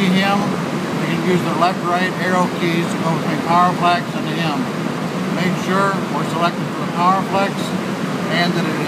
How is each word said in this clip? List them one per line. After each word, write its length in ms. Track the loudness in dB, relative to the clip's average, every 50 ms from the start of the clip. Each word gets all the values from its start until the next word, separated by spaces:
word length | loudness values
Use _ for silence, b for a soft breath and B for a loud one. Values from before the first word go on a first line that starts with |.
| 2 4 4
him. 260 | 4 4 2 2 2
You 680 | 2 0 0 -2 -2 -2 -4 -4 -4 -4 -4 -2 -2 -2
can 140 | -2 0 2
use 160 | 2 2 2 2
the 140 | 0 0 2
left, 220 | 2 2 2 0 -2 0
right 240 | 0 0 0 0 -2 -2 0
arrow 240 | 0 2 2 2 0 0 0
keys 240 | 0 0 2 0 0
to 120 | 0 -2 -2 0
go 80 | 0 0 0
between 220 | 0 -2 -2 -2 0 2
power 240 | 4 4 4 4 4 2
flex 240 | 2 2 2 2 0 -4 -4
and 100 | -4 -4 -2
the 80 | -2
him. 220 | -2 -2 -2 0 -2 -2 -2 -4 -4 -4 -4 -4 -4 -4 -4 -4 -4 -2 -2 -2
Make 220 | 0 0 0 0 0 0
sure 320 | 0 2 2 2 2 2 0 -2 -2 -2
we're 160 | -2 -2 -2
selected 320 | -2 0 0 0 0 0 -4 -4 -4
for 80 | -4 -4
the 60 | -4 -2
power 300 | 2 4 4 4 2 2 0 0
flex 240 | 0 0 0 0 -2 -4 -2 -2 -2 -2 -2 -4 -4 -4 -4 -4 -4 -2 -2 0
and 160 | 0 0 2 2
that 120 | 0 0
it 140 | 0 -2 -2 -2